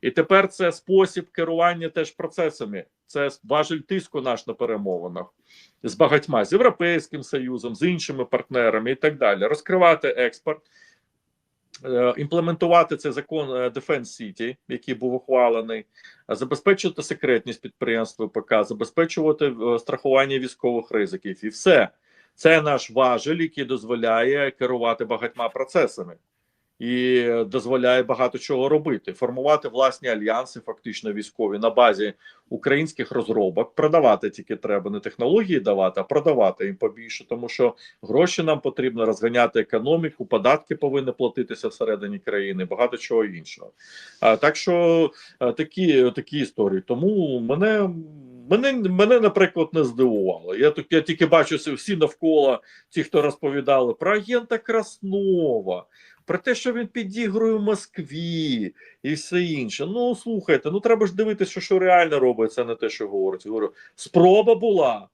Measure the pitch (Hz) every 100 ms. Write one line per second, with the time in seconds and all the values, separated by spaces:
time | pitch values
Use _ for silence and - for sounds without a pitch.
0 | 123 147 165 190 190 - 180 165 - 190
1 | 185 - - - 165 165 175 175 165 160
2 | 156 _ - - 160 - 113 98 - _
3 | _ 143 143 - 110 147 151 160 - 190
4 | 151 151 127 117 - 110 117 107 101 90
5 | 90 90 90 _ _ _ _ _ 117 95
6 | 147 147 143 123 104 190 233 - 170 170
7 | - 147 127 143 127 127 120 110 175 180
8 | - 135 123 143 - 127 113 110 113 131
9 | 151 147 120 98 104 151 - 185 175 156
10 | 143 123 123 - - 151 _ _ _ _
11 | _ _ _ _ _ _ _ - 131 123
12 | 123 120 147 170 170 165 170 170 160 151
13 | 151 123 143 160 139 127 123 120 - 147
14 | 117 - 107 92 117 131 _ 123 - 117
15 | 127 127 - 131 120 117 113 110 - _
16 | - _ - 101 131 139 - 190 190 160
17 | - 143 135 120 123 113 - _ 120 113
18 | 113 - 110 - - 113 101 107 113 -
19 | 165 - 156 151 147 117 117 117 - 131
20 | 139 135 135 135 127 - 123 120 113 110
21 | 98 95 98 92 110 - 190 156 98 _
22 | _ _ _ _ 160 165 151 135 - 113
23 | 127 120 135 165 160 147 127 127 110 120
24 | 113 113 120 143 139 131 127 123 117 113
25 | 110 113 117 - 117 - 131 175 131 -
26 | 170 - _ _ _ _ _ _ 120 123
27 | 127 127 120 117 110 127 113 131 127 127
28 | 120 127 123 127 - 135 135 151 156 117
29 | - 95 123 127 139 151 135 117 135 127
30 | 131 110 104 113 127 120 - 110 - 104
31 | 110 104 104 - 107 101 113 113 120 98
32 | 104 - - _ _ 117 - 139 156 -
33 | 120 123 113 110 98 87 120 - 151 160
34 | 131 101 107 - - 107 113 101 98 101
35 | 110 - 120 196 202 156 101 98 95 98
36 | 95 147 147 135 98 - 98 95 107 107
37 | 117 - - 120 120 - 120 - - _
38 | - 127 175 - 160 151 139 - 127 117
39 | 110 110 113 120 117 117 107 113 123 165
40 | 160 - - 113 180 151 _ 147 143 139
41 | 135 - 123 - - 117 117 - 113 104
42 | 101 101 104 104 98 92 92 95 120 117
43 | - 117 107 85 78 - - _ - -
44 | - _ 110 110 147 151 - 175 170 165
45 | 160 - - _ 123 117 156 - 180 139
46 | 123 - - 147 123 - 104 95 - 123
47 | 175 208 160 127 117 147 208 214 196 170
48 | 156 151 127 123 120 202 269 254 196 180
49 | 208 247 214 202 190 185 156 160 135 117
50 | 127 110 92 87 87 98 143 147 - 160
51 | 156 160 160 165 147 156 - 135 - 190
52 | 151 - 160 156 139 - _ - _ -
53 | 143 156 147 143 139 139 131 139 123 113
54 | 175 214 202 247 233 226 - 220 214 -
55 | 196 196 196 180 156 117 95 90 - _
56 | _ _ _ 180 - 240 254 240 233 240
57 | 208 208 226 202 226 220 208 202 - -
58 | 151 151 170 165 156 120 98 - - _
59 | 131 147 - 175 175 151 117 - 151 220
60 | 240 240 - 220 - - - 185 226 226
61 | 208 185 220 208 185 - - 190 185 180
62 | 170 147 127 113 113 117 120 113 110 -
63 | 104 98 95 95 104 110 104 - - _
64 | - 180 180 202 220 220 220 196 139 113
65 | -